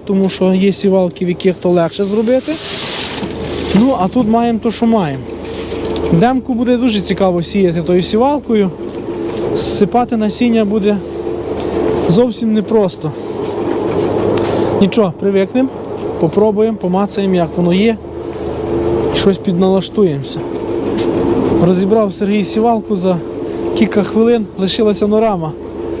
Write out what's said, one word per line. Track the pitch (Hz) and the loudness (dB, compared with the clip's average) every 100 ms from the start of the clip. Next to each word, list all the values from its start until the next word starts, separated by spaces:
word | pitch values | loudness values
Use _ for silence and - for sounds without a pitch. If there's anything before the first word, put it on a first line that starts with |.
| - | -2
тому | 196 190 | 0 0
що | - 185 | 2 2
є | 185 196 | 4 2
сівалки, | 185 202 190 180 180 180 | 2 2 2 2 -2 -4
в | |
яких | 175 190 170 | 0 0 0
то | 180 | 2
легше | 175 165 - | 2 2 -2
зробити. | 196 214 226 262 277 320 - - - - - - - - - - - 190 | -2 0 2 0 0 -6 -6 -6 -4 -4 -4 -4 -6 -6 -6 -6 0 2
Ну, | 262 254 | 4 2
а | 185 | 0
тут | 254 214 | 0 2
маємо | 226 233 220 | 2 2 0
то, | 226 | -2
що | - 233 | 0 2
маємо. | 226 160 131 113 - - - - - - - - | 2 0 -4 -8 -10 -8 -8 -6 -6 -4 -4 0
Демку | 165 233 262 - | 2 4 2 -2
буде | 233 247 247 | -2 0 2
дуже | 247 208 | 2 0
цікаво | - 185 190 175 | -2 0 2 0
сіяти | 165 202 180 165 | -2 2 2 2
тою | 165 180 | 2 2
сівалкою. | 175 214 269 294 - 220 190 - - - - - - 110 120 - | 2 2 2 0 0 0 0 -2 -8 -8 -8 -6 -6 -4 -4 -2
Сипати | - - 196 240 240 226 | -2 0 2 2 0 0
насіння | 214 - 240 226 202 | 0 0 2 2 2
буде | 214 202 202 - - - - - - - - - - - | 2 0 0 -4 -6 -6 -6 -6 -6 -4 -2 0 0 2
зовсім | 175 247 208 226 | 4 2 0 0
непросто. | 214 208 220 190 - 156 - - - - - - - - - - - - - - - - - | 0 2 2 2 -2 -6 -8 -8 -6 -6 -4 -2 -2 -2 0 0 0 0 0 0 0 0 2
Нічого, | 196 233 190 - | 2 4 0 0
привикнемо, | 196 196 190 254 262 - - - - - | 0 2 2 0 0 -2 -10 -8 -6 0
попробуємо, | 165 202 214 202 220 214 | 0 4 2 2 0 0
помацаємо, | 180 185 202 208 196 180 | -2 0 0 0 0 2
як | 160 175 | 0 0
воно | 175 | 2
є. | 180 226 214 - - - - - - - 170 - 175 - - | 4 2 0 -6 -10 -8 -8 -6 -4 -2 -2 0 0 0 2
І | |
щось | 196 185 | 2 2
підналаштуємося. | 208 175 190 190 - 220 190 139 123 - - - - - - - - - - - - 170 175 | 0 2 2 2 0 2 2 2 -4 -8 -8 -6 -4 -4 -2 -2 0 0 0 0 2 4 4
Розібрав | 185 196 220 208 | 4 4 2 2
Сергій | - 202 208 | 0 0 0
сівалку | 185 220 233 226 - 202 | 0 2 2 2 0 -2
за | 185 170 - - - - - - | 0 0 -2 -6 -6 -4 -2 2
кілька | 226 208 | 2 2
хвилин, | 180 220 226 233 190 - | 0 2 4 2 0 -2
лишилася | 190 - 214 202 208 | -2 2 2 2 2
норама. | 214 226 185 160 147 - - - 165 | 2 2 0 -4 -8 -10 -8 -6 -6